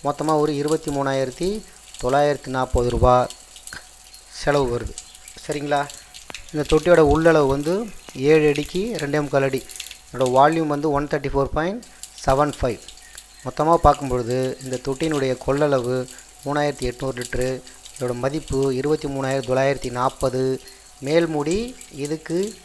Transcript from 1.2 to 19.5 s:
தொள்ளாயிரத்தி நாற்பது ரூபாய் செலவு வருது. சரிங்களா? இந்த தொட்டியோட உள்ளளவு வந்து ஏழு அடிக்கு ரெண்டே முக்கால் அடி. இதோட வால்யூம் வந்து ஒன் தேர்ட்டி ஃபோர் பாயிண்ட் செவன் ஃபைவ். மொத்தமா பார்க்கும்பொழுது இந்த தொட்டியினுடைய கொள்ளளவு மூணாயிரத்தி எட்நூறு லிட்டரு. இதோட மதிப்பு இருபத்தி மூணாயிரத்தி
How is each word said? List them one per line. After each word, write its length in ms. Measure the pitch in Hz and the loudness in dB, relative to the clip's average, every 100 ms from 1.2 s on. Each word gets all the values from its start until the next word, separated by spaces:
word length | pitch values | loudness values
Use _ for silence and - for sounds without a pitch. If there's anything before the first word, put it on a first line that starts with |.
| 131 127 127 214 - - - - | -2 -2 -4 -4 -10 -20 -20 -6
தொள்ளாயிரத்தி 460 | 123 139 147 139 - | 0 4 4 0 -4
நாற்பது 420 | 131 131 131 120 | -4 0 2 2
ரூபாய் 380 | 117 123 123 123 - - - - - - - - - - | 4 6 6 4 -4 -18 -18 -14 -16 -16 -20 -20 -20 -18
செலவு 480 | - - 143 131 120 | -6 0 2 2 -2
வருது. 160 | 104 - - - - - - | -6 -12 -16 -20 -20 -18 -8
சரிங்களா? 380 | 147 143 143 143 - - - - - - | -6 -2 -2 -2 -10 -18 -20 -18 -16 -10
இந்த 220 | 156 143 156 | -6 2 2
தொட்டியோட 240 | 151 170 | 6 6
உள்ளளவு 480 | 151 147 165 160 139 | 8 6 6 6 4
வந்து 380 | 139 147 185 226 - - - | 2 0 -2 -4 -10 -16 -2
ஏழு 340 | 135 156 151 | 4 6 6
அடிக்கு 460 | 147 147 180 214 202 | 2 -2 -4 -4 -4
ரெண்டே 240 | 147 147 | -2 -2
முக்கால் 220 | 143 139 | 0 0
அடி. 200 | 135 131 - - - - - | 2 -2 -6 -12 -12 -16 -14
இதோட 80 | 123 | -2
வால்யூம் 460 | 131 127 147 165 156 | 2 6 6 4 0
வந்து 240 | 147 156 | 0 0
ஒன் 160 | 139 147 | 0 -2
தேர்ட்டி 220 | 151 139 | -4 -2
ஃபோர் 100 | 135 | 0
பாயிண்ட் 400 | 135 156 165 226 - - - - - | 0 0 -4 -6 -12 -16 -16 -6 0
செவன் 280 | 135 147 135 | 2 2 0
ஃபைவ். 180 | 131 101 - - - - - - 131 | -4 -4 -10 -20 -18 -18 -18 -12 -12
மொத்தமா 300 | - 151 165 | -2 2 6
பார்க்கும்பொழுது 840 | 151 143 139 123 117 127 131 - | 6 4 0 -2 -2 -2 -2 -6
இந்த 160 | 131 127 131 | -8 -8 -6
தொட்டியினுடைய 520 | 131 160 151 135 127 - | -4 -2 0 -2 -2 -2
கொள்ளளவு 600 | 139 151 135 120 127 127 - - - 143 | 2 2 2 0 -2 -4 -12 -20 -12 -4
மூணாயிரத்தி 360 | 147 147 135 | 0 0 -2
எட்நூறு 420 | 127 123 135 123 | -6 -4 -6 -6
லிட்டரு. 380 | 120 123 127 131 - - - - | -6 -2 -2 -4 -10 -20 -20 -6
இதோட 140 | 123 | -4
மதிப்பு 600 | 120 131 151 - 135 139 127 | -2 -2 -4 -4 0 0 0
இருபத்தி 320 | 139 151 147 | 0 0 -2
மூணாயிரத்தி 440 | 139 135 135 120 | -4 -2 -2 0